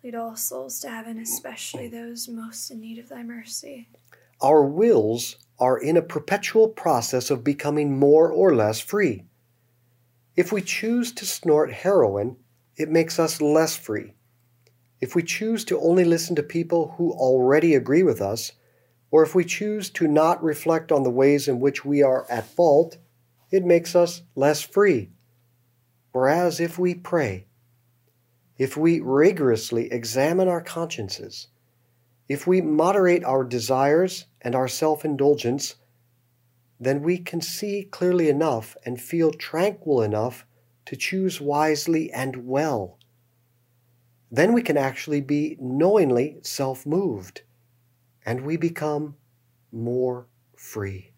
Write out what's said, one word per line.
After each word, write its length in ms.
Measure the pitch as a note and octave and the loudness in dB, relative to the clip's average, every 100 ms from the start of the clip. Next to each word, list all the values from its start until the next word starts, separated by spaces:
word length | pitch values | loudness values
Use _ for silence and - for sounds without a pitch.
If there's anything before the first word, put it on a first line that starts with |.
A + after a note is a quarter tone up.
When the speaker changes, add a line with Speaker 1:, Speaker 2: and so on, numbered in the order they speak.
Speaker 1:
Lead 140 | B3 A#3 | -12 -10
all 200 | A3+ A3+ | -10 -8
souls 440 | - C4 C4 - | -8 -8 -10 -12
to 80 | B3+ | -12
heaven, 300 | A3+ A3+ A3+ | -12 -12 -12
especially 680 | A3+ - - A3+ - C4+ A#3+ | -10 -10 -10 -14 -12 -12 -12
those 400 | A#3 A#3 A#3 A#3+ | -14 -14 -14 -12
most 420 | A#3 A3+ A3+ - | -12 -14 -14 -14
in 80 | A3+ | -14
need 180 | A3 A3+ | -16 -18
of 100 | A#3 | -16
thy 140 | B3 | -16
mercy. 680 | A#3 A#3 A3 - C#4+ C4+ A#3 _ _ _ _ _ | -14 -16 -14 -14 -14 -20 -20 _ _ _ _ _
Speaker 2:
Our 240 | C3+ D#3 | 4 4
wills 720 | C#3 D3+ A3+ E3+ G#2 A#2 A#2+ - _ _ | 4 2 4 4 4 -2 -6 -12 _ _
are 180 | B2+ B2 | 0 0
in 180 | C3+ E3+ | 2 0
a 60 | |
perpetual 680 | E3 D3+ - G3+ - A3+ A3 | 0 -8 -4 -4 0 4 4
process 640 | - F3 C3 A2+ B2+ B2 | 2 0 0 0 -4 -2
of 140 | C3 | -2
becoming 540 | B2 C#3+ D3 D3+ D3 C3+ | 0 -2 -2 -2 0 2
more 320 | C#3+ D3+ D#3+ | 6 6 6
or 240 | E3 F#3+ | 4 4
less 260 | C3 G#2+ A2 | 4 2 0
free. 440 | - G3+ F#3 G2 - _ _ _ _ _ _ _ _ _ _ - | -4 -2 0 -2 -12 _ _ _ _ _ _ _ _ _ _ -2
If 140 | F3 | 0
we 120 | G#3 | -2
choose 500 | F#3 - A3 A#3+ A#3+ | -4 -6 -2 -2 -2
to 120 | - | -6
snort 480 | G3 - E3+ D3+ D3+ | -10 -6 2 2 2
heroin, 640 | A2 F3+ G3 A2+ G2+ A2 - _ _ _ _ | -2 0 4 4 2 -4 -8 _ _ _ _
it 120 | D#3 | 0
makes 300 | E3 E3 - | 2 2 0
us 220 | D#3+ D#3+ | -2 0
less 360 | D3 D3+ D#3+ - | 2 4 2 -2
free. 380 | - G#2 - _ _ _ _ _ _ _ _ _ | -8 -8 -8 _ _ _ _ _ _ _ _ _
If 160 | B2+ F3 | -4 -4
we 80 | |
choose 400 | E3 - A3 A3+ | -2 -4 -2 -4
to 160 | - D#3+ | -2 0
only 240 | E3 F3+ | 2 4
listen 320 | F3 E3 E3 E3 | 4 2 0 -4
to 80 | |
people 500 | D3 E3 E3 E3+ D#3 - | -2 -4 0 -2 -2 -2
who 140 | E3+ | -4
already 640 | - C3 C3 B2+ C#3+ E3 | 0 2 4 6 4 6
agree 300 | C#3 A#2+ D3+ | 2 4 4
with 160 | F#3 B2 | 4 2
us, 320 | G2 A2+ - - _ _ _ _ _ | -2 -4 -10 -16 _ _ _ _ _
or 140 | D3+ | 4
if 100 | D#3 | 4
we 100 | F#3 | 2
choose 460 | F3 - G#3 G#3+ F#3+ | 0 -4 -6 -6 -8
to 160 | - D#3+ | -2 2
not 340 | D3 D#3+ - | 4 4 2
reflect 480 | D#3+ D3+ E3+ D#3+ E3 | -2 -4 -2 -2 2
on 100 | D3+ | 0
the 80 | C3 | 2
ways 380 | B2 C#3 C#3+ C#3 | 2 4 4 0
in 100 | B2 | 0
which 260 | C#3 C3+ | 0 -2
we 200 | C#3+ C#3+ | -4 2
are 200 | C#3 C3 - | 4 2 -2
at 160 | A#2+ - | -6 -6
fault, 520 | - E3+ C#3+ E3 - _ _ _ _ _ | 2 4 6 4 -2 _ _ _ _ _
it 140 | F#3+ | -2
makes 320 | F3+ E3+ E3+ F3+ | 4 2 4 2
us 260 | E3+ - - - | 2 -2 -14 0
less 260 | C#3 D3+ | 0 0
free. 480 | - - G3+ C3+ F#2+ _ _ _ _ _ _ _ _ _ _ | -2 2 2 2 -4 _ _ _ _ _ _ _ _ _ _
Whereas 480 | B2+ C3 D#3+ F3+ E3 | 0 2 2 0 0
if 180 | E3+ E3+ | -6 -2
we 160 | F3+ | -2
pray, 520 | F3 - F3 B2+ F#2 - _ _ _ _ _ _ _ _ _ _ _ | -2 -4 -2 -2 -4 -12 _ _ _ _ _ _ _ _ _ _ _
if 180 | C3 D3 | -6 0
we 240 | E3 E3+ | 0 0
rigorously 880 | B2 C3+ E3 F#3 C3+ A2+ - A#2 A#2 | 0 4 4 4 0 0 -2 -4 -4
examine 560 | B2 A#2 A#2+ C#3+ F3 F#3 | -6 -4 0 0 2 0
our 140 | F3 | 0
consciences, 880 | E3+ - E3 - G2+ - F#2+ - - _ _ _ _ _ _ _ _ | -6 -8 -8 -8 -10 -12 -14 -18 -20 _ _ _ _ _ _ _ _
if 180 | C#3+ F3 | -6 2
we 140 | F#3 | 2
moderate 640 | D#3+ D3+ E3 G3+ F#3 F3 | 2 2 4 4 4 2
our 180 | F3 C3+ | 2 -2
desires 840 | C3 B2 A2+ C3 C#3 D#3 F#3 - - _ | 0 -4 -2 2 4 4 2 -2 -16 _
and 140 | B2 | -4
our 140 | B2+ B2+ | -2 -2
self-indulgence, 1080 | - D#3 D#3 D#3 C#3+ C#3 C#3+ A#2 C3+ - - _ _ _ _ _ _ _ _ _ _ | -2 0 0 -4 0 2 2 0 -4 -6 -14 _ _ _ _ _ _ _ _ _ _
then 240 | B2 C#3 | -2 -2
we 160 | D3+ F3+ | 0 -2
can 220 | F3 E3+ | -4 -8
see 480 | - - G#3 G3+ F#3+ | -8 -8 -6 -6 -8
clearly 380 | - F3+ F3+ D#3+ | -4 0 2 2
enough 480 | C#3+ D#3+ A#2+ A2 - | 2 2 -2 -6 -14
and 160 | - B2 | -12 -12
feel 320 | - E3+ D#3+ | -6 0 0
tranquil 680 | D#3+ - D#3 G3 G3+ - C3+ | 0 -8 -2 -2 -2 -2 0
enough 420 | G#2+ G#2+ A#2+ B2 _ _ _ _ - | 2 0 -4 -6 _ _ _ _ -18
to 100 | C3+ | -10
choose 440 | - F#3+ F#3+ F3 | -6 -2 -4 -4
wisely 720 | C#3+ D3 D#3 D3+ D#3+ D#3+ D#3+ | -2 0 2 0 0 -2 -2
and 380 | A#2+ C3 B2+ B2 | -6 -6 -8 -4
well. 500 | C3+ D#3 B2+ F#2 _ _ _ _ _ _ _ _ _ _ _ _ _ _ | -2 0 -2 -6 _ _ _ _ _ _ _ _ _ _ _ _ _ _
Then 200 | A#2 F3+ | 2 4
we 80 | A#3+ | 4
can 140 | A#3 D3 | 2 0
actually 440 | C3+ C3 - D3 | 0 -4 -4 -4
be 360 | C3+ D3 D3+ D#3 | -2 -2 -2 -6
knowingly 800 | B2+ C3 E3+ G#3+ D#3 A#2+ C#3+ - | -6 0 2 4 4 2 0 -6
self-moved, 1000 | - - C3+ B2+ C#3+ E3 G3 G#2+ F2+ - _ _ _ _ _ _ _ _ | -12 -6 -6 -6 -4 -2 -2 -6 -12 -20 _ _ _ _ _ _ _ _
and 160 | - A#2+ | -8 -6
we 160 | C#3 E3 | -4 -2
become 580 | E3 E3 D3+ D3 D3+ C#3+ _ _ _ _ _ | -2 -2 -4 -4 -6 -12 _ _ _ _ _
more 560 | A#2 A#2 B2 B2+ B2 B2 _ _ _ | -10 -4 -2 -2 -4 -12 _ _ _
free. 560 | - A2 G2 G2 - | -14 -8 -8 -8 -16